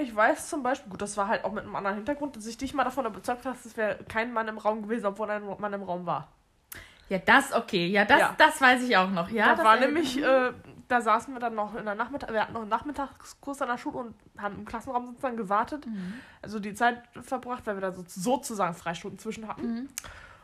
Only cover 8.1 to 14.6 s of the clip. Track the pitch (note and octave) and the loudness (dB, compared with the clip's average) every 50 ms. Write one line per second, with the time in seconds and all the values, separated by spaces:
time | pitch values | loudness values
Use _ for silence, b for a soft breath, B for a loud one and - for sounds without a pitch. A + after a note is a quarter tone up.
8.1 | C#4 D#4+ C#4 - F#3 - D4 D#4 D4 - C4+ B3+ B3+ B3 B3 B3 A3 F#3+ F#3 F#3+ | 8 6 6 4 6 6 6 6 6 6 6 8 8 6 4 4 6 6 6 4
9.1 | G3 E3+ F3+ F#3+ A3 A3 G#3 B3+ D#4+ D#4+ E4 A3 A3 A#3 C4 C#4+ D4 E4 D#4+ B3+ | 2 -2 -2 -2 0 4 6 6 6 6 8 8 8 8 6 4 2 2 0 0
10.1 | B3 C4+ D4 B3+ C4+ C4 B3+ B3 B3 - - - - - - _ B3+ A#3+ G#3+ A3+ | 0 0 2 4 4 4 4 0 -2 -6 -16 -20 -20 -20 -4 _ 0 2 4 4
11.1 | G#3+ A#3 A3+ - C4+ B3 B3 A#3 A3+ G#3+ G#3 G#3 G#3 - G#3+ G#3+ G3+ G#3 A#3+ A#3+ | 2 2 2 -4 -10 -6 -6 -4 -4 -4 -4 -4 -6 -6 -6 -6 -4 -4 -4 -6
12.1 | C#4 C4+ - - A3+ G#3+ G3+ - - A3+ A3 G3+ A3 A#3+ - D4+ C4+ - C#4 C4+ | -6 -8 -8 -4 -2 -2 -2 -2 -4 -8 -4 -2 -4 -4 -4 -6 -6 -6 -6 -8
13.1 | - - - - - _ - C#4 C#4 C#4 C#4 A#3+ A#3+ A#3+ - D4+ - C4 B3 A3+ | -8 -18 -20 -20 -20 _ -10 -10 -6 -6 -4 -4 -4 -6 -6 -8 -8 -8 -10 -10
14.1 | - - _ - _ - G3+ G3+ G3 F3+ | -14 -18 _ -20 _ -8 -8 -8 -6 -8